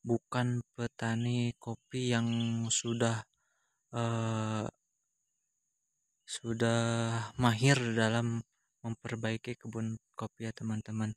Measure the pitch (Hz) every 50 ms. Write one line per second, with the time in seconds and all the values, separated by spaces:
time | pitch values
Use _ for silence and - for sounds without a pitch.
0 | - 117 117 117 _ _ - 127 123 123 123 120 - _ _ - 120 117 _ -
1 | 113 113 113 113 120 120 120 123 120 120 - _ - 117 117 - _ _ - 131
2 | 127 123 120 117 117 117 117 117 117 117 117 113 113 113 - - - 117 117 117
3 | 117 113 113 110 - _ _ _ _ _ _ _ _ _ _ _ _ _ - 117
4 | 117 117 117 113 113 113 113 110 110 110 110 110 107 - _ _ _ _ _ _
5 | _ _ _ _ _ _ _ _ _ _ _ _ _ _ _ _ _ _ _ _
6 | _ _ _ _ _ - - - - 117 113 113 117 117 117 117 117 117 117 117
7 | 113 117 113 117 113 - - - 123 120 110 107 123 139 139 131 123 117 113 113
8 | 113 110 113 117 117 117 117 117 - _ _ _ _ _ _ _ - 117 113 _
9 | - 120 120 113 113 110 110 110 - 123 120 _ - 120 110 117 110 113 113 113
10 | _ _ _ - 113 107 _ _ 117 113 - - 113 110 110 107 - - 110 110
11 | 110 107 107